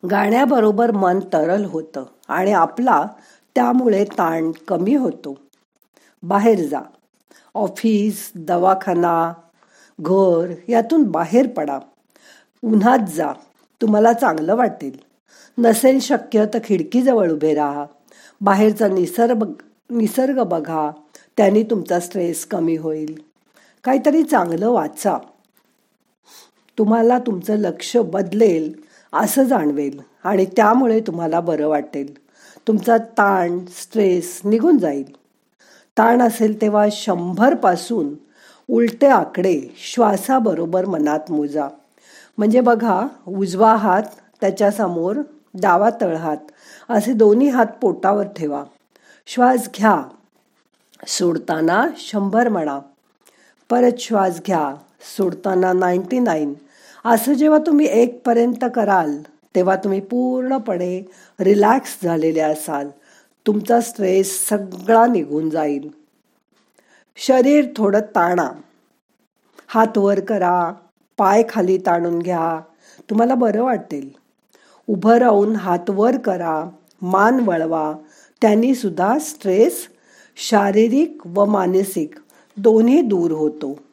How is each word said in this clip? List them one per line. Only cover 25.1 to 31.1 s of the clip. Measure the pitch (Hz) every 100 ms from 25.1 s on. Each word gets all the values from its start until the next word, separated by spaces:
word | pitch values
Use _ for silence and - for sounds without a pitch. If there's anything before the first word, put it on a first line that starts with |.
| 147 - _ _ _ _ _ _ _ _ _ _ - _ _ _ -
तुम्हाला | 208 226 233 247
तुमचं | 247 190 180 214
लक्ष | 196 156 - 240
बदलेल | 190 185 185 208 220 165 156 - - _ _
असं | 156 208 269
जाणवेल | 262 247 151 143 143 139 - _
आणि | 180 202 190
त्यामुळे | 196 214 240 254 220
तुम्हाला | 220